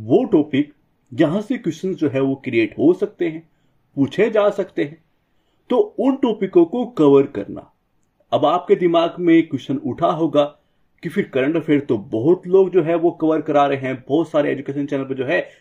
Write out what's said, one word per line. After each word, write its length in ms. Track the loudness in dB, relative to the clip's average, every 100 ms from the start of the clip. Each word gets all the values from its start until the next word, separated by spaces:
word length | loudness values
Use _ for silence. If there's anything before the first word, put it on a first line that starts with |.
वो 220 | 0 0 2
topic 460 | 0 2 -2 -4 _ _ _ -10
जहां 280 | -2 0 0
से 160 | -4 -6
क्वेश्चन 360 | -6 -6 -6
जो 140 | -4 -2
है 120 | -2
वो 140 | -2 -4
create 280 | -4 -2 -2
हो 200 | 0 2
सकते 300 | 2 -2 -4
हैं, 180 | -6 -8 -14 _ _ _ _ -4
पूछे 320 | -2 0 0
जा 180 | 2 0
सकते 340 | 0 -6 -6
हैं, 120 | -6 -8 _ _ _ _ _ _ -4
तो 60 | 0
उन 400 | 0 0 -2 0
टॉपिकों 480 | -2 -2 0 2
को 200 | 2 0 -6
cover 340 | 2 4 6 4
करना। 440 | -4 -10 -12 -18 _ _ _ _ _ -6
अब 120 | 0 0
आपके 280 | 0 0 2
दिमाग 400 | 2 2 0 -2
में 280 | 2 4 2
क्वेश्चन 280 | -4 -6 -6
उठा 280 | -6 -2 -2
होगा 360 | 0 0 0 0 -4 _ _ _ _
कि 60 | -8
फिर 160 | -4
current 320 | -2 -2 0 -2
अफेयर 240 | 0 0
तो 180 | 0 -4 -4
बहुत 360 | -2 0 0 2
लोग 240 | 2 4
जो 120 | 2
है 120 | 0 0
वो 140 | 0
cover 280 | 0 0 0
करा 240 | 0 2 2
रहे 120 | 0
हैं, 240 | -6 -8 -2
बहुत 220 | -2 0
सारे 220 | 0 0
education 340 | -2 -6 -6 -4
channel 180 | -6
पे 100 | -6
जो 100 | -6
है 140 | -2 -4 -4 _